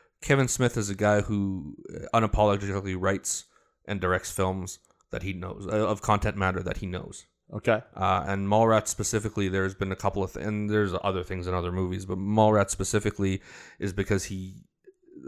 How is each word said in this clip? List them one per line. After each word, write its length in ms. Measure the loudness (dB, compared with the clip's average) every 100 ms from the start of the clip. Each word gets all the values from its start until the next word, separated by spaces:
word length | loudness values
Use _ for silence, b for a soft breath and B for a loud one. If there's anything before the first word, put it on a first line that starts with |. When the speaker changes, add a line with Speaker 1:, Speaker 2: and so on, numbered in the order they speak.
| b _
Speaker 1:
Kevin 280 | 2 2 2
Smith 260 | 2 0 0
is 140 | -4
a 60 | 0
guy 260 | 4 4
who, 560 | 2 0 -2 -4 -8 -14 -14 -14 -2
uh, 60 | 0
unapologetically 760 | 2 4 4 4 0 -4 -4 -2
writes 460 | 0 -2 -4 -8 -10 _ _ _ -8
and 160 | -2
directs 280 | 0 0 -2
films 480 | -2 0 -2 -6 -12 _ _ _
that 120 | -8
he 80 | -6
knows, 340 | -8 -8 -10 -2
uh, 220 | 0 2
of 140 | 0
content 340 | 2 2 2 0
matter 260 | 0 0
that 160 | -4 -4
he 80 | -6
knows. 400 | -8 -10 -14 -20 _ _
Speaker 2:
Okay. 280 | -4 0 0 -2 -2
Speaker 1:
Uh, 300 | 2 2 0
and 200 | -2 2
Mallrats 420 | 4 6 4 2
specifically, 580 | -4 -2 -2 -2 -2 0
there's 260 | 0 -2 -2
been 180 | -4
a 20 | -2
couple 260 | -2 -2
of, 120 | -4
th-, 120 | -4 -4
and 240 | -4 0
there's 220 | 2 2 0
other 200 | -2 -4
things 240 | -4 -6 -2
in 60 |
other 180 | -2 -2
movies, 340 | -2 -2 -4 -4
but 120 | -4
Mallrats 520 | 0 4 6 6 4
specifically 720 | 0 0 0 0 0 0 0 B B B B
is 140 | -6
because 320 | -4 0 0 -2
he, 300 | -8 -10 -14 -20 _ -20 _ _ -18